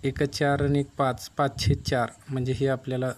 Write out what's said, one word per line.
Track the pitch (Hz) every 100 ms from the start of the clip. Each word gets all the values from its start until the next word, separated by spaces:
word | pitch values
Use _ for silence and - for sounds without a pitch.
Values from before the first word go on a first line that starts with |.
एक | 139 127
चार | 143 - 143 143
आणि | 143 143
एक | 143 -
पाच, | 135 123 -
पाच | - 139 -
छेद | - 135
चार | - 131 120 - -
म्हणजे | 131 127
हे | 131 135
आपल्याला | 131 131 127 127